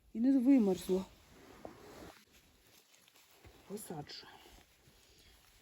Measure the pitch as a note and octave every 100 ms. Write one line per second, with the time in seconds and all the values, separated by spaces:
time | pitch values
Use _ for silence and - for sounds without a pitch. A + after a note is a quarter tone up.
0 | _ A3 B3 C4+ A#3+ C#4 G3+ F3+ - F#3
1 | F#3+ - - - - - - - - -
2 | - - - _ _ _ _ _ _ _
3 | _ _ _ _ - - - G3+ - D#3+
4 | D3 - - - - - - _ _ _
5 | _ _ - - _ _